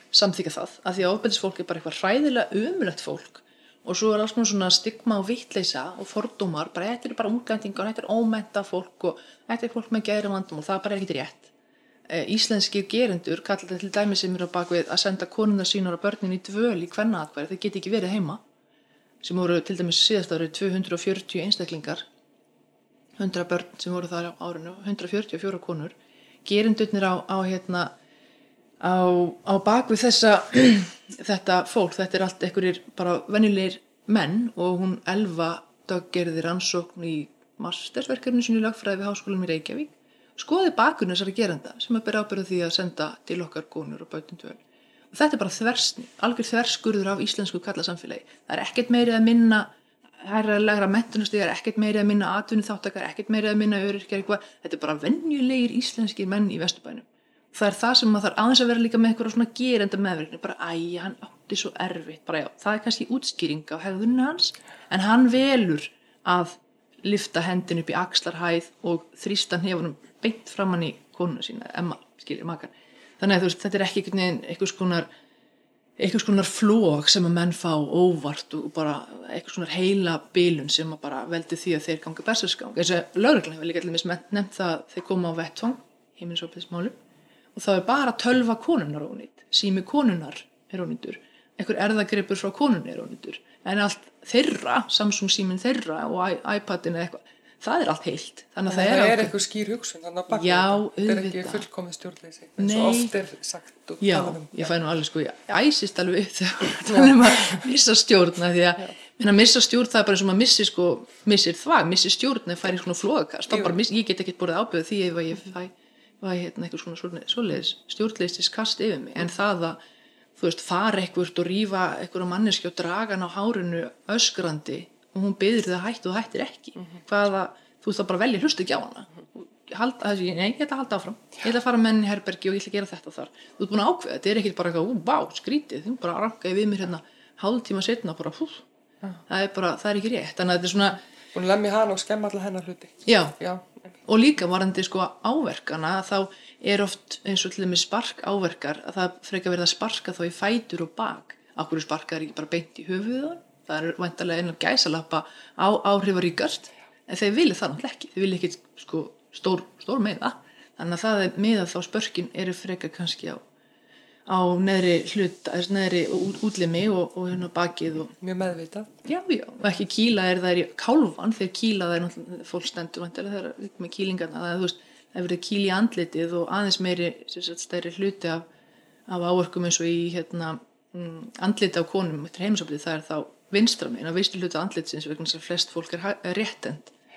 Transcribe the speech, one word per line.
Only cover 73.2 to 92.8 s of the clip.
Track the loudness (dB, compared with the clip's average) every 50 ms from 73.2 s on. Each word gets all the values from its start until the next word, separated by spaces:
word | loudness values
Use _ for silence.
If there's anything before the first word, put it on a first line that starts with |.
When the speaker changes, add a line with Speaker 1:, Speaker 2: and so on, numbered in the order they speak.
Speaker 1:
Þannig | 2 2 4
að, | 4
þú | 4 2
veist, | 0 -2
þetta | -4 -4 -2
er | 0 -2
ekki | 0 -2 -2
einhvern | -4 -2 -2 0
veginn | 0 0 0 -2 -6
einhvers | -10 -6 -4 -4 -4
konar, | -2 -2 -2 0 0 0 -2 -4 -10 -20 _ _ _ _ _ _ _ _ _ _ _ _ _ _ _ -2
einhvers | -2 0 0 0 2
konar | 4 4 4 2
flog | 0 0 2 4 6 6 6 6 6 4 4 4 4
sem | 4 4 4
að | 2 2
menn | 2 2 0
fá | 0 -2 -2 0 0
óvart | 0 0 2 4 6 6 6 4 2 -2 -6 -6 -8 -10 -10 -10
og | -8 -8 -6
bara | -4 -2 -2 -2 -2 -4 -8 -12 -18 -18 -12
einhvers | -10 -10 -10 -10 -10 -8 -8
konar | -6 -4 -2
heilabilun | 0 2 2 4 2 2 0 0 -2 -6 0 2 4 4 6 4 2 0 0
sem | -2 -2 -2 -4
að | -8 -8
bara | -8 -8 -8 -8 -6
veldur | -4 -6 -6 -4 -6 -8 -6
því | -2 -2 -2
að | -2 -2
þeir | -4 -6 -6
ganga | -6 -10 -12 -6
berserksgang. | -2 -2 0 0 0 -2 -4 -4 -8 -6 -4
Eins | -2 0 2
og | 0 0 -2 -2 -2 2
lögreglan | 4 6 6 4 2 0 -6 -8
hefur | -6 -4
líka | -4 -4
til | -4 -2
dæmis | -4 -4 -2
men-, | -4 -6 -6 -6 -4
nefnt | -4 -2 -2 -4 -4
það | -4 -2 -2
að | -2 -4 -6 -10
þeir | -12 -12 -4
koma | -2 -2 0 0 -2
á | -2 -4
vettvang, | -6 -8 -8 -4 -4 -4 -4 -4 -10 _ _ _ _ _ _ -14
heimilisofbeldismálum, | -12 -10 -8 -8 -10 -10 -12 -16 -14 -10 -8 -6 -6 -6 -8 -12 _ _ _ _ _ _ _ _ _ _ _
og | -4 0
þá | 2
er | 2 4 4
bara | 4 2 4 4 2
tölva | 0 0 2 4 6 6 6 4 2
konunnar | 0 2 2 2 2 2 0 -4 -6
ónýtt, | -6 -8 -10 -12 -14 -16 _ _ -6 _
sími | 2 2 4 4 2 2
konunnar | 0 2 2 4 4 4 4 2 -2 -8 -12 -14 -16 -18 _ _ _
er | _ -8 -6 -6
ónýtur, | -6 -6 -8 -8 -10 -12 -12 -18 _ _ _ _ _ _ -8
einhver | -4 -4 -2
erfðagripur | 0 0 2 2 2 0 0 0 -2 0 -2 -4 -4
frá | -4 -6
konunni | 0 2 2 4 4 2